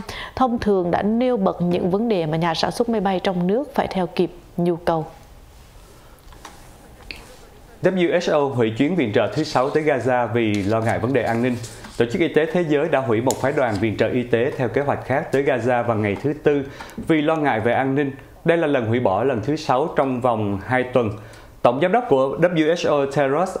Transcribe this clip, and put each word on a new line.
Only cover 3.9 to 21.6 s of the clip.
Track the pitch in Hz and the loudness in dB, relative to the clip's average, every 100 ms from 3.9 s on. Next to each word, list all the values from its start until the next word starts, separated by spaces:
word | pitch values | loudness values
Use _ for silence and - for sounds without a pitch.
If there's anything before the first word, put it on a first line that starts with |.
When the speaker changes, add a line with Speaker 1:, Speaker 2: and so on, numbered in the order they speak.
| 190 175 | -2 -2
Speaker 1:
kịp | - 165 - - - | 0 -2 -4 -12 -2
nhu | 175 165 | -2 0
cầu. | 170 165 151 - - - - - - - - - - - - - - - - - - - - - - - - - - - | 0 -2 -4 -12 -20 -20 -20 -20 -20 -20 -20 -20 -20 -20 -20 -20 -20 -20 -20 -20 -20 -20 -20 -20 -20 -20 -20 -20 -20 -4
Speaker 2:
W | 180 185 170 170 | 0 2 2 2
H | 180 | 0
O | 156 139 123 | 0 0 2
hủy | 113 113 | 0 2
chuyến | 143 180 | 0 2
viện | 120 | 0
trợ | 117 104 151 | 0 0 -2
thứ | |
sáu | 151 131 135 | -2 0 0
tới | 151 | 0
Gaza | 151 135 120 123 117 | 0 0 0 0 0
vì | 117 110 | 0 0
lo | 104 98 113 | 0 0 0
ngại | 110 92 | 0 -2
vấn | 113 | -2
đề | 131 | -2
an | 104 117 | -2 -2
ninh. | 127 113 - - - - | -2 -4 -8 -14 -8 -2
Tổ | 120 | -2
chức | 190 | 0
Y | 160 | 0
tế | 151 160 | 2 2
Thế | 180 165 | 0 2
giới | 147 160 | 2 2
đã | 139 | 0
hủy | 123 110 | 2 2
một | 131 - | 0 0
phái | 135 | 0
đoàn | 147 123 101 | 0 0 0
viện | 110 98 | 0 0
trợ | 110 | 0
y | 127 | 0
tế | 120 117 131 - | 0 0 0 0
theo | 120 | -2
kế | 117 | 0
hoạch | 143 110 - | 0 -2 -2
khác | 135 - | -2 0
tới | 135 | 0
Gaza | 143 127 120 123 | 2 0 0 0
vào | 117 107 | 0 0
ngày | 104 98 | 0 0
thứ | 143 151 | -2 -2
Tư | 151 143 123 - - - | 0 0 -2 -10 -14 -8
vì | - 156 | 0 2
lo | 151 160 | 2 0
ngại | 143 113 | 0 0
về | 113 | 2
an | 120 135 135 | 0 0 0
ninh. | 139 131 - - 165 | -2 -6 -16 -4 0
Đây | 170 | 2
là | 156 | 2
lần | 135 110 | 2 2
hủy | 110 | 2
bỏ | 107 95 | 2 2
lần | 131 117 | 2 0
thứ | 110 151 | -2 -2
sáu | - 127 165 156 | 0 0 2 0
trong | 135 123 | 0 0
vòng | 123 110 104 98 95 | 0 0 0 -4 -2
hai | 127 | -2
tuần. | 123 127 110 113 - - - - | 2 0 0 -4 -12 -20 -20 -2